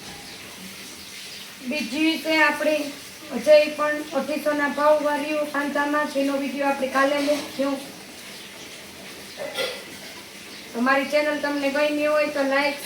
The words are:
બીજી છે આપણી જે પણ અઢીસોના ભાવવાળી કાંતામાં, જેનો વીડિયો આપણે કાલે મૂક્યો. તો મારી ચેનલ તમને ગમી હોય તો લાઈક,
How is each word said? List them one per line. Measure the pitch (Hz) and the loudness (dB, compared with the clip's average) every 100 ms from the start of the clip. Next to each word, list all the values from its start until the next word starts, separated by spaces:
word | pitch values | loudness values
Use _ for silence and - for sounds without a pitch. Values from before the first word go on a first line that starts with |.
| - - - - - - 190 - - - - - - - - - 254 | -14 -14 -14 -14 -14 -14 -14 -14 -14 -14 -14 -14 -14 -14 -14 -10 -4
બીજી | 302 220 277 320 311 | -4 -2 2 2 2
છે | 320 311 | 2 4
આપણી | 294 294 294 302 277 - - - - 247 | 4 4 2 0 -2 -8 -14 -14 -8 0
જે | 277 302 302 294 | 8 8 8 2
પણ | 302 302 302 269 | 0 0 -2 -2
અઢીસોના | 277 302 302 294 285 | -2 0 0 2 0
ભાવવાળી | 277 294 302 294 294 294 302 294 | 4 6 6 4 0 0 -2 -2
કાંતામાં, | 277 285 285 294 294 294 | -2 0 0 2 2 0
જેનો | 269 277 277 | 2 2 0
વીડિયો | 277 269 277 | -2 0 0
આપણે | 269 262 | 0 0
કાલે | 269 277 294 | 2 4 4
મૂક્યો. | 285 294 - - 277 269 - - - - - - - - - - - - - - - - - - - - - - - - - - - - - | 2 0 -2 -2 -2 -2 -6 -14 -16 -16 -16 -16 -16 -16 -16 -16 -16 -16 -16 -14 -14 -10 -8 -4 -6 -6 -12 -14 -16 -16 -16 -16 -16 -16 -10
તો | 233 | 0
મારી | 254 269 269 | 2 4 4
ચેનલ | 294 302 294 | 2 2 0
તમને | 285 285 277 | 0 0 0
ગમી | 277 294 294 302 | 2 2 2 2
હોય | 302 294 | 4 2
તો | 285 | 2
લાઈક, | 269 277 285 - | 2 2 2 -2